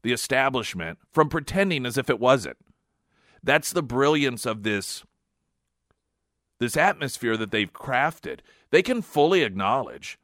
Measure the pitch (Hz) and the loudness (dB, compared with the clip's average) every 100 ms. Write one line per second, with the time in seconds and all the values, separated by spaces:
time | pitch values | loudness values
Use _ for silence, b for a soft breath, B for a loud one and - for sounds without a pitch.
0 | 117 117 - 135 135 127 104 90 82 82 | -2 -2 0 0 2 0 -4 -8 -10 -12
1 | _ 160 156 160 139 190 196 151 123 120 | _ 0 2 0 -2 0 0 0 -2 -2
2 | 127 117 123 131 76 62 _ _ _ _ | 0 2 4 4 2 -14 _ _ _ _
3 | b b b b - 151 - 180 131 123 | b b b b 2 2 2 -4 -2 2
4 | 143 156 139 120 127 110 104 101 - - | 2 2 0 -2 -6 -4 -2 -2 -4 -12
5 | - _ _ _ _ _ _ _ _ _ | -16 _ _ _ _ _ _ _ _ _
6 | _ _ _ _ _ _ 120 151 180 185 | _ _ _ _ _ _ -2 2 2 2
7 | 135 - 120 113 107 107 98 - - 127 | -6 -4 -2 -2 -2 -2 -2 -6 -2 0
8 | 151 - - - b b b 160 208 247 | 0 -4 -12 -12 b b b 2 2 -4
9 | - 151 151 185 120 95 98 131 90 67 | -2 2 4 4 2 0 0 0 -4 -12
10 | - - | -16 -18